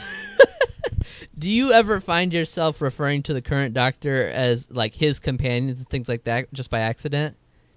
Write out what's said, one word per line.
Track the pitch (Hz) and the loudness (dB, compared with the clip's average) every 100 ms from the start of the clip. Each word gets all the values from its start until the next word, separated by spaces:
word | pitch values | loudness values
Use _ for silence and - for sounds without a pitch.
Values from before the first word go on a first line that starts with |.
| - - - - 539 698 | -12 -12 -2 6 6 6
<laughs> | 508 - - - - - - - | -4 -4 -8 -4 -6 -6 -18 -8
do | 170 | 0
you | 226 269 | 2 6
ever | 226 208 202 | 6 6 0
find | 190 170 180 | 0 0 2
yourself | 170 160 - 160 147 | 0 -2 0 0 0
referring | 139 - 143 143 | -2 -2 -2 -2
to | 139 | -2
the | 139 | -4
current | - 139 135 | -2 -2 0
Doctor | 120 123 - 147 135 98 | 0 0 0 -2 0 0
as, | 87 123 120 - | 0 0 0 -4
like, | 123 110 - | -4 -4 2
his | 151 139 | 0 0
companions | - 127 131 123 135 127 | -2 -2 -2 -2 -2 -4
and | 127 | -6
things | 139 120 | -6 -4
like | 117 | -6
that | - 117 127 | -2 -4 -4
just | 135 127 | -10 -6
by | 113 | -2
accident? | 110 113 151 143 151 - _ _ _ | -2 -4 -4 -2 -4 -6 _ _ _